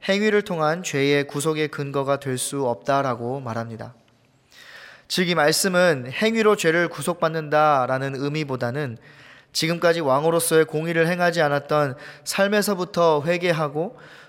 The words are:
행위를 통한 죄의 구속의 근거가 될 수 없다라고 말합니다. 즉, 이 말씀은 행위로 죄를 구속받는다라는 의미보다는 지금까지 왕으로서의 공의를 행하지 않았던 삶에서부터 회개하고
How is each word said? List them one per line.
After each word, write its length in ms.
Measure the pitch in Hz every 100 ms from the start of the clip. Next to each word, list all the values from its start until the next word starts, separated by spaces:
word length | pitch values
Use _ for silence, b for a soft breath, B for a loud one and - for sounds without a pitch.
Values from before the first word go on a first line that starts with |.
| -
행위를 340 | 196 214 208
통한 400 | 208 170 151 170
죄의 460 | 180 143 139 143 143
구속의 400 | 143 156 156 151
근거가 500 | - 139 139 135 139
될 180 | 139 127
수 300 | - 143 131
없다라고 720 | 120 - 139 139 120 120 139
말합니다. 560 | 127 113 117 110 113 - _ _ _ _ _ B B B B B B
즉, 220 | - 180
이 80 | 170
말씀은 720 | 151 156 202 180 180 139 123
행위로 460 | 131 220 226 214 208
죄를 320 | 170 165 170
구속받는다라는 1300 | 151 151 175 160 160 151 151 151 143 123 131 135 135
의미보다는 800 | 143 151 143 127 120 135 139 113 B B B B B
지금까지 480 | - 160 170 170 170
왕으로서의 640 | 147 131 160 165 165 160
공의를 420 | 156 151 165 165 165
행하지 340 | 180 175 170
않았던 540 | 151 143 143 151 143 131 B B
삶에서부터 1000 | - - 196 208 202 190 180 - 170 151
회개하고 720 | 147 175 175 160 151 147 185 B B B